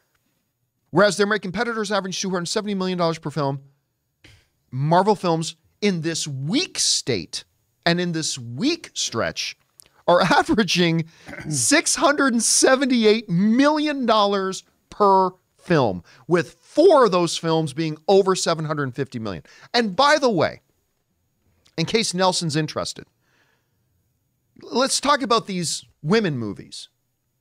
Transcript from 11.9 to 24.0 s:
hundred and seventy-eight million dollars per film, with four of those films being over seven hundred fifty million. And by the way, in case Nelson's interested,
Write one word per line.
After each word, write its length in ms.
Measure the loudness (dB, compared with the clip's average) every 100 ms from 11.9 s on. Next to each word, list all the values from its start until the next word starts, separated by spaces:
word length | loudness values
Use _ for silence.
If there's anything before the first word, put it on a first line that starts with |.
| 0
hundred 360 | 0 2 2
and 100 | 0
seventy-eight 880 | 0 2 4 4 2 2 4 2 0
million 760 | 0 2 4 4 2 0 -2 0
dollars 580 | 2 2 0 -2 -6 -12 _ _
per 420 | 0 4 6 4 -2 _ _
film, 440 | 0 2 2 0 -10 _ -2
with 260 | 0 0 -8
four 440 | _ 4 6 8 6
of 60 |
those 260 | 4 0 -2
films 360 | -2 0 -2
being 240 | -4 -6 -4 2
over 260 | 4 4 0
seven 280 | 0 -2
hundred 320 | -4 -4 -6 -6
fifty 240 | -8 -6
million. 240 | -8 -8 -12 -20 -4
And 240 | -2 -2 2
by 200 | 4 4
the 120 | 2
way, 320 | 2 0 -2 _ _ _ _ _ _ _ _ _ _ _ -6
in 80 | -2
case 280 | -2 -2
Nelson's 420 | 0 0 0 -2 -2
interested, 500 | -4 -6 -8 -10 -20 _ _ _ _ _ _ _ _ _